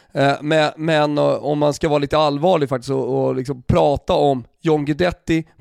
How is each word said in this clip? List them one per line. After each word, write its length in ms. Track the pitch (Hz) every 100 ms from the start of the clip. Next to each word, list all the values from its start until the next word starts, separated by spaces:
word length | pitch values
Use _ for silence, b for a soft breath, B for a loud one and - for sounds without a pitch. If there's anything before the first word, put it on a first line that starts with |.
| B
Eh, 200 | - 139 135
men, 300 | 151 160 151 147
men, 420 | 156 156 151 147
eh, 60 |
om 340 | 143 127 127 151
man 160 | 147
ska 140 | 139 165
vara 100 | 147
lite 200 | 143 156
allvarlig 500 | 151 143 175 170 139
faktiskt 220 | 131 123
och, 340 | 135 123 135
och 100 | 131
liksom 280 | 131 131 131
prata 500 | - 170 156 139 -
om 320 | 170 143 135 113 _
John 240 | 160 151
Guidetti, 600 | 143 147 175 - - 160 160 b